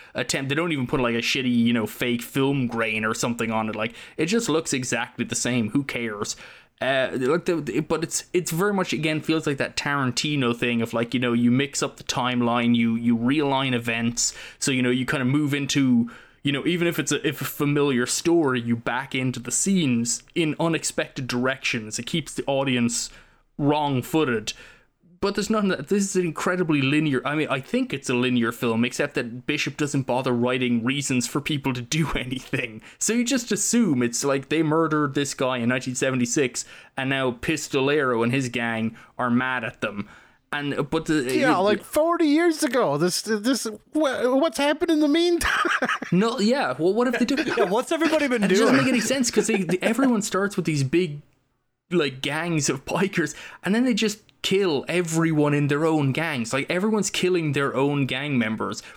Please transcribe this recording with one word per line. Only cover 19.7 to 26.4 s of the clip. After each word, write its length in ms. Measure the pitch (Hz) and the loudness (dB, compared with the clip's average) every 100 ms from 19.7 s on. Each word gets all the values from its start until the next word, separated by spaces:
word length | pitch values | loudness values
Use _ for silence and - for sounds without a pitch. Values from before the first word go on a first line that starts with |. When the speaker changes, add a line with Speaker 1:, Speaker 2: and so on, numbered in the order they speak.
| 196 147 120 117 - - - | 2 2 2 0 -4 -6 -2
Speaker 1:
in 220 | 160 147 | -2 0
unexpected 640 | 165 156 - - 151 - 127 | 0 0 -2 -4 -6 -6 -4
directions. 760 | 123 127 131 - 120 107 - | -2 -2 -2 -4 -4 -6 -10
It 60 | 117 | -4
keeps 280 | 170 143 | -4 -4
the 100 | - - | -6 -2
audience 640 | 135 139 123 120 117 - - - _ _ - | -2 0 2 2 0 -6 -12 -20 _ _ -2
wrong-footed. 920 | 143 147 147 135 120 160 151 117 104 - - - _ _ _ - | 0 2 0 -2 0 0 2 0 -4 -10 -16 -20 _ _ _ -6
But 140 | - 294 | -4 -2
there's 140 | 202 | 0
none 220 | 220 202 | 0 0
of 60 | 180 | 0
that. 100 | 143 | 0
This 160 | 208 | 0
is 120 | 196 185 | 0 0
an 80 | 180 | -2
incredibly 560 | 151 | -2